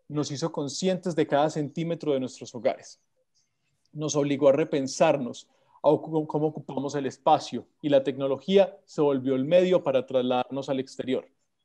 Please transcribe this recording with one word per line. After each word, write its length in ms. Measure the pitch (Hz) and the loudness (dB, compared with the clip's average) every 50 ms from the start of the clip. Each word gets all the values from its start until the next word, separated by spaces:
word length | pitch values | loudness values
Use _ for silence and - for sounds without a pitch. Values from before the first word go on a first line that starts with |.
| _ - | _ -8
nos 220 | 147 147 143 - | -6 -4 -4 -4
hizo 220 | 147 131 160 165 165 | -4 -4 -4 -4 -4
conscientes 640 | 170 143 135 135 - 185 190 185 180 - 185 160 | -6 -6 -6 -6 -4 -2 -2 -2 -2 -2 -2 -2
de 100 | 160 147 | 0 0
cada 220 | - 151 139 151 156 | 2 2 2 2 2
centímetro 640 | - 160 147 131 - 170 165 170 170 160 - 151 143 | 0 -2 -6 -4 -6 -6 -6 -4 -6 -4 -2 -2 0
de 80 | 131 | 0
nuestros 340 | 131 120 - - 127 - - | -2 -4 -8 -12 -16 -14 -12
hogares. 460 | 117 107 - - - - - - - _ _ _ _ _ _ _ _ _ _ _ _ _ _ _ _ _ _ | -4 -2 -2 -2 -2 -6 -18 -20 -20 _ _ _ _ _ _ _ _ _ _ _ _ _ _ _ _ _ _
Nos 240 | - 151 156 151 147 | -10 -8 -6 -2 0
obligó 360 | 147 143 143 143 135 147 139 | 0 0 0 0 4 6 6
a 20 | 131 | 6
repensarnos 960 | 143 160 156 165 139 135 131 - - 175 160 143 135 123 120 117 - - _ _ _ _ _ _ _ - | 4 2 0 -2 -2 -2 -4 0 2 2 2 2 2 -2 -6 -10 -12 -18 _ _ _ _ _ _ _ 2
a 60 | 143 | 2
ocu-, 380 | 151 147 151 160 160 156 156 | 2 2 0 -2 -4 -4 -2
cómo 220 | 156 - 151 151 156 | -2 -2 -2 -2 -2
ocupamos 460 | 151 156 - - - 131 135 143 139 | -2 -6 -10 -10 -8 -6 -6 -4 -4
el 120 | 143 135 | -4 -4
espacio 600 | 123 - - _ 160 156 135 - - 127 113 - _ _ _ | -6 -8 -2 _ 4 4 4 2 -2 -8 -10 -10 _ _ _
y 80 | - 147 | -2 2
la 160 | 143 135 135 | 2 2 2
tecnología 720 | 143 127 131 139 139 135 131 - - 190 196 190 180 - - _ | 2 -2 -2 -2 -2 -4 -4 -2 2 4 4 4 4 0 -8 _
se 160 | - - 165 | -10 -4 0
volvió 340 | 151 143 139 131 123 135 135 | 2 2 2 0 0 0 0
el 120 | 131 131 | 0 0
medio 360 | 147 170 180 185 185 180 170 - | 2 4 4 4 4 4 2 2
para 220 | 143 131 127 123 | 2 0 0 0
trasladarnos 640 | - 127 127 123 127 127 123 123 - 127 139 131 - | 0 0 0 0 0 0 -2 -2 -4 -6 -8 -6 -4
al 120 | 139 131 | -4 -6
exterior. 460 | 131 - - - 120 127 127 110 - - _ _ _ _ _ _ _ | -6 -8 -10 -10 -6 -4 -4 -4 -6 -8 _ _ _ _ _ _ _